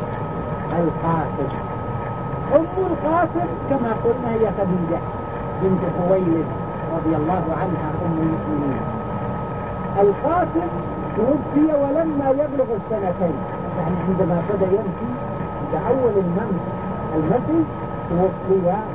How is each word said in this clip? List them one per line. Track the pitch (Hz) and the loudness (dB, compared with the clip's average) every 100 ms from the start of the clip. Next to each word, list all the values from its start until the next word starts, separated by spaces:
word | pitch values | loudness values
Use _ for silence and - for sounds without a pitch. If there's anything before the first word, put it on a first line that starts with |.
| - - - - - - - 165 | -4 -4 -4 -4 -4 -4 -2 0
القاسم | 165 - 160 165 139 - 135 - - - - - - - - - - 294 | 0 0 0 0 0 -2 -2 -4 -6 -6 -4 -4 -4 -4 -4 -4 2 4
أم | 330 381 370 | 4 0 0
القاسم | 294 294 339 349 339 - - - | 0 2 2 2 0 -2 -4 -2
كما | 277 233 208 | 0 0 0
قلنا | 233 262 240 | 0 0 0
هي | 220 208 190 | 2 2 2
خديجة | 190 180 165 165 - - - - - - | 0 0 0 -2 -4 -6 -6 -6 -6 0
بنت | 190 185 175 170 | 2 2 0 0
خويلد | 175 190 175 160 156 - - - 160 165 | 2 4 4 2 0 -4 -6 -6 -4 -2
رضي | 156 156 | 0 2
الله | 156 185 165 156 | 2 0 0 0
عنها | 185 156 151 156 170 | 0 -2 -2 -2 -2
أم | 160 | 0
المؤمنين. | 160 156 156 147 139 120 - - - - - - - - - - - 392 | 2 0 0 0 0 -2 -4 -4 -6 -4 -4 -4 -6 -6 -6 -6 -2 4
القاسم | - - 277 349 339 320 349 - - - - 202 | 4 4 2 2 2 0 -2 -2 -4 -6 -4 0
توفي | 240 294 - 277 311 294 | 2 2 2 4 4 4
ولما | 277 302 330 285 269 | 2 2 2 2 2
يبلغ | 269 302 277 226 208 | 2 2 0 0 -2
السنتين، | - 214 185 185 175 139 - - - 180 | -2 -2 -2 0 0 -2 -4 -6 -4 -2
يعني | 165 180 175 | 0 0 0
عندما | 185 175 175 165 | 2 2 2 0
بدأ | 202 190 | 2 2
يمشي | 202 196 160 233 - - - - - | 2 0 -4 -4 -4 -6 -4 -6 -6
عند | - - 226 | -2 0 2
أول | 262 233 202 | 4 4 4
المم-، | 175 180 226 180 - - - - - 160 | 2 0 0 -2 -2 -6 -6 -4 -2 0
المشي | - 247 294 330 311 - - - - | 2 2 2 2 2 -2 -6 -6 -2
توفي | 170 185 - 185 190 175 180 - | 2 2 2 2 4 4 0 -2